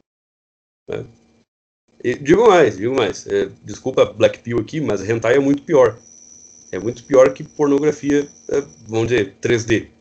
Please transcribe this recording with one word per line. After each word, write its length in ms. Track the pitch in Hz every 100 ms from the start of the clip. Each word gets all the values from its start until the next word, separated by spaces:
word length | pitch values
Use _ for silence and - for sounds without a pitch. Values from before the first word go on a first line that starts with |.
| _ _ _ _ _ _ _ _ -
Né? 160 | 50 117 _ _ _ _ _ _ _ _ _
E 100 | -
digo 340 | 123 143 185 233
mais, 300 | 180 127 95
digo 160 | 113
mais. 320 | 135 101 - -
É, 240 | 101 - -
desculpa 420 | 113 101 139 139 113
Black 340 | - 107 -
Pill 200 | 117 117
aqui, 200 | 110 156
mas 220 | 131 101
hentai 340 | 98 117 113 131
é 40 |
muito 240 | 139 139
pior. 360 | - 147 117 - _ - _ _ _ _ -
É 60 | 92
muito 260 | 104 120
pior 300 | - 135 131
que 100 | -
pornografia, 840 | 156 - 147 139 151 147 143 143 143 _ -
é, 140 | 143 147 _ 104
vamos 200 | 110 117
dizer, 280 | 120 95 _
três 240 | 113 117 113
D. 220 | 107 - _